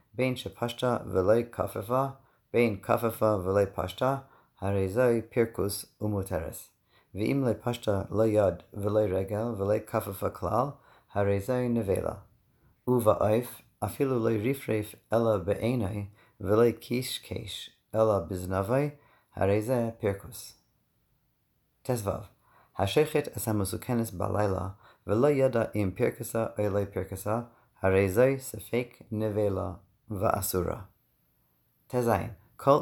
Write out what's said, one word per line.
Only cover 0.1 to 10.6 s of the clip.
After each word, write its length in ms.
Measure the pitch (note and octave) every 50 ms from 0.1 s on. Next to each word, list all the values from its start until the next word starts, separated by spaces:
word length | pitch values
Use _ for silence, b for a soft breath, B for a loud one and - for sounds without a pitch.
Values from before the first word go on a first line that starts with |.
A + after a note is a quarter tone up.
| -
בין 220 | G#2 B2+ C3 B2+
שפשטה 600 | B2 - - - - A#2+ A#2+ - - - B2 A#2+ - -
ולא 360 | - G2 F#2 F#2 G2 A2 A#2+ A#2+ - -
כפפה, 540 | - F#2 G2 - G#2 G#2 G#2 B2 C3 C#3 C3+ B2+ - b b b b b b -
בין 280 | A#2 A#2+ A#2 G#2 G2
כפפה 560 | - - A2 A2 A#2 A2+ - - A2+ A2 G#2+ G2 F2
ולא 160 | F#2 F#2+ G2+ G2+ G2 -
פשטה, 420 | - - F#2 - - B2+ C3 C#3 C3 - b b b b b b b
הרי 280 | F#2+ G2 G2+ G2 F#2+ F#2+
זה 320 | F#2+ B2 B2+ B2 A#2 A2+ A2 -
פרכוס 560 | - B2+ A#2 A#2 - - F2+ G2+ G2+ - - - _ -
ומותרת. 560 | G#2+ G#2 G#2 G2+ F#2+ - F#2+ D#2+ D#2+ - - - - - _ _ b b b b b b b
ואם 300 | F#2+ G#2+ A#2 C3+ C#3 C3+
לא 60 | A#2+ G#2 - -
פשטה 380 | B2 A#2+ - - A2 G2+ G2 F#2 -
לא 160 | - G2+ A2
יד 280 | A2+ G#2 G#2+ G2+ F#2 E2+ F2 - _ -
ולא 260 | G#2 G2+ G#2 G#2 G#2+
רגל 440 | G#2+ G2 F2+ F#2 G2 F#2+ G#2+ G#2 A2+ A#2+ A2+ G2
ולא 200 | G2 G2+ G#2+ G#2+ G#2+
כפפה 440 | - - A2+ - G2+ G2 - G#2 G2+
כלל, 360 | - - - E2+ G#2+ A2+